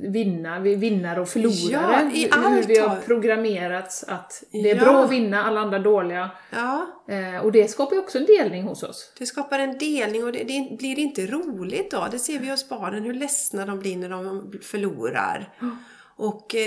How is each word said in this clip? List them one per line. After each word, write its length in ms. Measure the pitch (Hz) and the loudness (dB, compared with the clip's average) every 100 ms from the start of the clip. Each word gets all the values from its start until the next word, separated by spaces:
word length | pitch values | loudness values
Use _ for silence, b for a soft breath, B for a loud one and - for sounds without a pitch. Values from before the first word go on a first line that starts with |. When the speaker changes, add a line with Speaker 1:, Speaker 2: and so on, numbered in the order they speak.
Speaker 1:
vinna, 580 | 190 208 202 170 165 180 | -4 0 0 0 -4 -2
vi 160 | 196 202 | 2 2
vinner 420 | 226 202 175 180 | 2 0 0 -4
och 100 | 175 | -2
förlorare. 440 | 233 226 185 175 | 2 2 2 0
Speaker 2:
Ja, 380 | 277 349 - 294 | 0 4 4 4
i 80 | 311 | 2
Speaker 1:
Hur, 100 | - 294 - | 2 4 4
hur 60 | 247 | 4
Speaker 2:
allt 120 | 214 | 6
Speaker 1:
vi 100 | 220 | 6
har 100 | 214 | 4
Speaker 2:
har 120 | 190 | 0
Speaker 1:
programmerats 1040 | 214 233 226 220 226 190 175 185 190 - | 0 2 2 2 0 -2 -2 -4 -6 -8
att 400 | - 180 - - - | -6 -10 -10 -16 -8
det 180 | 214 208 | 0 4
är 60 | 208 | 6
Speaker 2:
Ja. 80 | |
Speaker 1:
bra 200 | 254 277 | 8 8
att 80 | 240 | 6
vinna, 320 | 254 214 208 | 4 2 0
alla 160 | 214 214 | 0 0
andra 180 | 208 196 | 0 0
dåliga. 520 | 202 202 175 180 190 - - | 4 4 2 -4 -6 -10 -10
Speaker 2:
Ja. 360 | 226 247 285 349 - - | -6 -4 -4 -6 -10 -8
Speaker 1:
Eh, 300 | 196 185 180 | -8 -6 -2
och 80 | 214 | 4
det 160 | 220 214 | 6 4
skapar 260 | - 277 381 | 2 -2 -2
ju 60 | |
också 160 | 381 254 | -2 -2
en 80 | 330 | 6
delning 360 | 415 220 180 | 6 6 -2
hos 180 | 190 - | -6 -8
oss. 300 | - - - - | -10 -10 -14 -12
Speaker 2:
Det 80 | 247 | -10
skapar 320 | - 277 277 | -6 -4 -2
en 200 | 269 269 | -2 -4
delning 460 | 302 294 214 220 | -4 -2 -2 -2
och 80 | 240 | -4
det, 120 | 240 | -6
det 320 | 240 277 262 226 | -6 -4 -6 -8
blir 200 | 269 269 | -6 -2
inte 280 | 294 247 190 | -4 -4 -4
roligt 640 | 285 349 196 180 277 403 | -4 -6 -8 -6 -6 -4
då. 180 | 226 175 | -4 -4
Det 80 | 240 | -4
ser 200 | - 294 | -4 -4
vi 120 | 262 | -4
hos 180 | 269 269 | -6 -6
barnen, 340 | - 285 208 | -6 -6 -6
hur 100 | 226 | -6
ledsna 520 | 247 285 - - 196 196 | -6 -4 -2 -2 -4 -6
de 120 | 196 | -6
blir 160 | 196 180 | -6 -6
när 120 | 180 | -8
de 440 | 185 190 196 202 202 | -8 -8 -10 -12 -14
förlorar. 920 | - 208 202 143 113 - 190 - 202 B | -8 -4 -4 -4 -4 -2 -2 -4 -8 B
Speaker 1:
Ja. 160 | 247 233 B B B - | -10 -10 B B B -6
Speaker 2:
Och, 360 | 214 208 - | -6 -6 -6
eh, 120 | 226 | -4